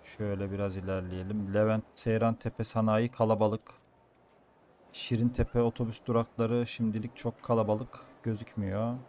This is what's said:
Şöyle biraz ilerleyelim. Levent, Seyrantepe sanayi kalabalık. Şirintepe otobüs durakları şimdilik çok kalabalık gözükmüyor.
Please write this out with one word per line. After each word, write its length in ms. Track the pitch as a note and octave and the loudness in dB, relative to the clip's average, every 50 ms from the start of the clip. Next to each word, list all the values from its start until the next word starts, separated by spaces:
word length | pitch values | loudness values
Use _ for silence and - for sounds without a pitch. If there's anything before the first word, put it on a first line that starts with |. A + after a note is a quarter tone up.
| _ | _
Şöyle 480 | - - - G#2+ G#2 G2+ F#2+ G2 G2 | -20 -10 -6 -4 -4 -4 -4 -4 -4
biraz 260 | G2 G2 G2+ G2 F#2 F#2+ | -4 -2 -2 -2 -4 -4
ilerleyelim. 760 | F2+ F#2+ F#2+ F#2+ F#2 F2+ F#2 F#2 F#2 F#2+ G#2 G#2+ G2+ F#2+ G2 | -4 -2 -4 -4 -4 -6 -6 -6 -6 -4 -2 -2 -2 0 2
Levent, 300 | G#2 G#2+ G#2+ A2 A2 - - _ | 4 4 4 4 0 -2 -6 _
Seyrantepe 680 | - - A#2 A2 A2+ A2+ A2+ A2+ - - A#2 - - A2+ | -6 -2 0 2 4 4 2 0 0 -4 -8 -4 -4 -6
sanayi 460 | - - A#2 A2 A2 G#2+ G#2+ A#2 A#2+ | -2 0 2 2 4 4 4 2 0
kalabalık. 640 | A#2+ - A#2 A2 A2 G#2 A2 G#2+ G2 E2+ _ - - - _ _ _ _ _ _ _ _ _ _ _ _ _ _ _ _ _ _ _ _ - - - | 2 2 4 4 4 4 4 2 2 0 _ -12 -20 -20 _ _ _ _ _ _ _ _ _ _ _ _ _ _ _ _ _ _ _ _ -20 -20 -14
Şirintepe 680 | - - - B2 A2 A#2 A#2+ B2 - A2+ - - A#2+ | -12 -4 -2 0 2 2 2 2 2 -2 0 2 2
otobüs 440 | A#2 A#2 A2+ - B2 A2+ A2+ - - | 2 2 2 -2 -4 -4 -4 -8 -4
durakları 640 | - A#2+ A#2 A#2 - - - A#2 A2 A#2+ A#2+ A#2+ A#2 | 0 0 0 0 0 -2 -2 0 2 2 0 0 -2
şimdilik 480 | - - A#2 A2 G#2 A2 G#2 - - | -2 -2 -2 0 0 -2 -4 -6 -10
çok 280 | - - A#2+ - - - | -6 -6 -6 -6 -6 -2
kalabalık 560 | - A#2+ A2+ A2 G#2 G#2+ A2 B2+ - - - - - - - - | 0 2 2 4 2 2 0 0 -8 -12 -18 -20 -20 -20 -8 -4
gözükmüyor. 720 | A#2 A2+ G#2 A#2 - - - G2+ F#2+ F#2+ G#2 A2 A#2 A#2+ B2+ B2 | -4 -4 -4 -6 -8 -6 -4 -2 -2 -2 -2 -2 -2 -4 -6 -10